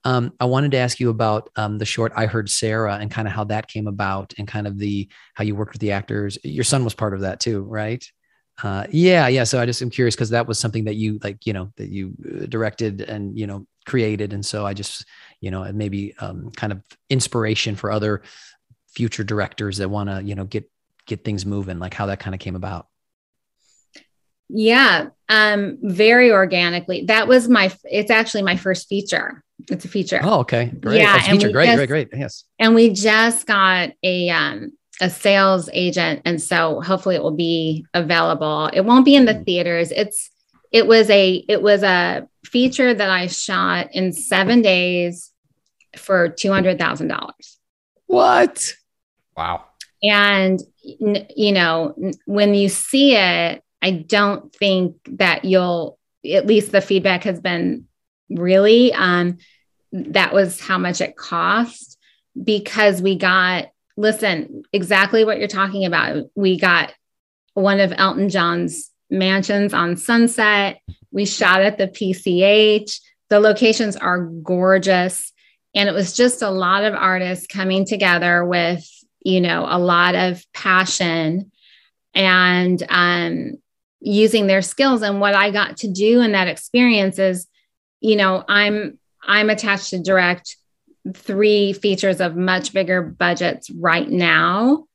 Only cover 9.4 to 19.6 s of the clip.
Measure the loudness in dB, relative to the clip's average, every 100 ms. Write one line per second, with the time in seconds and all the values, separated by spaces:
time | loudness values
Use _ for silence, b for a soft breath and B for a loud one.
9.4 | 0 0 -2 -4 -8 -2 -2 -2 -2 -2
10.4 | -2 -4 -6 -6 -6 -4 -6 -6 -10 -10
11.4 | -8 -8 -10 -14 -12 -10 -12 -14 -16 -12
12.4 | -10 -6 -6 -4 -8 -8 -12 -10 -10 -10
13.4 | -10 -12 -16 _ -6 -2 -2 -4 -6 -8
14.4 | -8 -8 -8 -8 -12 -14 -18 b b b
15.4 | -10 -10 -10 -8 -8 -8 -10 -12 -14 -14
16.4 | -16 -10 -10 -10 _ _ _ -4 -2 -4
17.4 | -2 -2 -4 -6 -6 -4 -2 -4 B B
18.4 | B B _ _ _ -6 -6 -6 -6 -4
19.4 | -6 -6